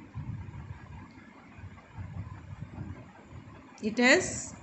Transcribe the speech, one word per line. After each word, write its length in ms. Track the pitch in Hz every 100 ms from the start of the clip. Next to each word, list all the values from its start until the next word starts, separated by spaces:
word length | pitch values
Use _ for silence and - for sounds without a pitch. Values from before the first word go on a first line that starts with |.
| - - - - - - - - - - - - - - - - - - - - - - - - - - - - - - - - - - - - - -
It 160 | 214 240
has 560 | 247 339 - - - -